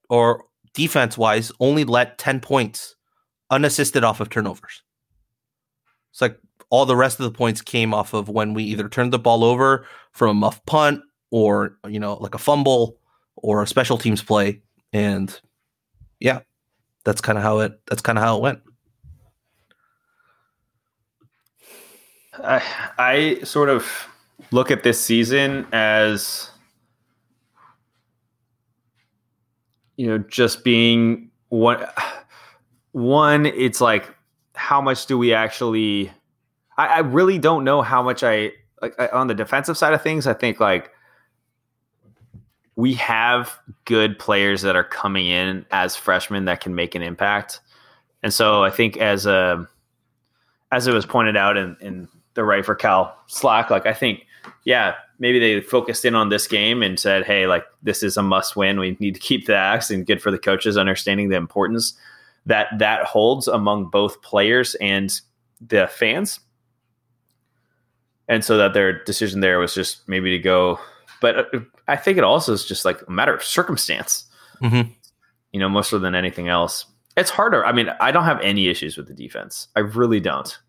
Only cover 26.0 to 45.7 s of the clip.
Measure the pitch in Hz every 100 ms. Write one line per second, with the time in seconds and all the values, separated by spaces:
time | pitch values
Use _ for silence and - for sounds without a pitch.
26 | 107 101 - - - _ _ _ _ _
27 | _ _ _ _ _ _ _ _ _ _
28 | _ _ _ _ _ _ _ _ _ _
29 | _ _ _ _ _ _ _ _ _ -
30 | 117 110 98 - 117 - 123 117 117 117
31 | 117 117 - _ _ 117 117 120 - -
32 | - - - - - _ _ _ _ 135
33 | 120 143 151 147 147 - 127 - 120 104
34 | - - _ _ _ - - 143 139 127
35 | - 127 120 110 110 - 120 110 107 101
36 | 98 - _ _ _ _ _ - 151 165
37 | 147 139 185 185 151 160 131 143 113 127
38 | 123 123 123 107 107 - _ _ 117 -
39 | 123 127 131 104 104 135 143 160 151 151
40 | 160 156 131 - 120 104 104 90 - _
41 | _ _ _ _ _ _ _ _ _ _
42 | _ _ _ - _ _ _ - 127 123
43 | - 113 120 123 120 - - - - 113
44 | 107 101 - 101 101 98 98 90 - -
45 | 101 98 90 90 92 95 -